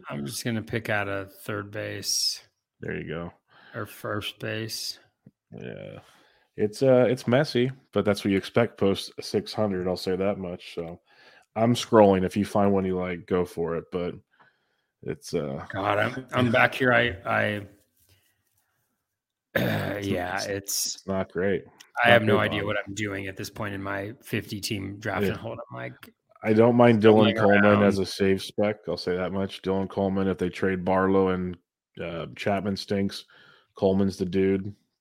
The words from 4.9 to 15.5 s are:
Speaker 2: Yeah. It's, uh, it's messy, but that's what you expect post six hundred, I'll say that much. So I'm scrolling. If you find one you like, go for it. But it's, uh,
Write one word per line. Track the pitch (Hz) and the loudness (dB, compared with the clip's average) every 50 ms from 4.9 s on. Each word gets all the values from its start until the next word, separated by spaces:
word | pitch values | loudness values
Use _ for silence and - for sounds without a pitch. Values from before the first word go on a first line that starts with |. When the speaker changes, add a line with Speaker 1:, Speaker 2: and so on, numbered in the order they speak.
| - - _ _ _ _ _ - _ _ _ _ | -12 -14 _ _ _ _ _ -20 _ _ _ _
Speaker 2:
Yeah. | 57 - 58 62 52 50 50 50 50 52 - _ _ _ _ _ _ _ _ _ _ | -18 -14 -14 -14 -12 -12 -14 -16 -16 -18 -20 _ _ _ _ _ _ _ _ _ _
It's, | - 107 104 104 - 135 | -4 -4 -2 0 2 4
uh, | 131 127 123 123 104 | 6 6 6 6 4
it's | 127 131 - | 2 0 0
messy, | 113 120 135 156 - - 120 123 131 131 - _ _ | 2 2 2 2 2 0 0 0 0 -2 -8 _ _
but | - 101 90 | -4 0 2
that's | 104 101 - - | 2 0 0 2
what | 104 | 2
you | 98 | 2
expect | 95 - - - 117 120 - - | 2 0 0 0 0 0 0 0
post | - 104 98 95 - - - - - | 0 0 0 0 0 -4 -10 -14 -14
six | - - - 104 101 - | -10 -4 -4 -4 -4 -4
hundred, | - 113 110 101 95 90 90 | -4 -4 -2 -2 -2 -2 -2
I'll | 92 90 | -4 -4
say | 87 - 95 92 | -4 -2 -4 -2
that | 92 95 101 101 | -2 -2 -2 -2
much. | 95 95 87 90 - - - - | -4 -8 -10 -10 -12 -14 -12 -12
So | 87 85 82 85 - _ _ _ _ _ - _ _ _ _ _ | -10 -10 -10 -12 -16 _ _ _ _ _ -20 _ _ _ _ _
I'm | 110 113 120 120 | 0 2 2 2
scrolling. | - - - 117 110 104 98 95 92 92 | 0 0 6 8 8 10 10 8 6 2
If | 90 - | 0 0
you | 104 98 | -2 -2
find | - - 107 101 101 | 0 0 2 2 4
one | 101 95 95 | 2 2 0
you | 92 92 | 0 -2
like, | 90 90 90 90 85 - | -4 -4 -6 -6 -8 -4
go | - 98 90 87 | -2 0 0 0
for | - - 85 85 80 82 | -2 -4 -6 -6 -4 -4
it. | 80 - - | -6 -8 -6
But | - 90 87 85 - - - _ _ _ _ _ _ _ _ _ _ _ _ _ _ _ | -8 -6 -6 -6 -8 -12 -18 _ _ _ _ _ _ _ _ _ _ _ _ _ _ _
it's, | - - - - - - - | -10 -10 -10 -10 -10 -6 -6
uh, | 85 73 69 | -4 -4 -4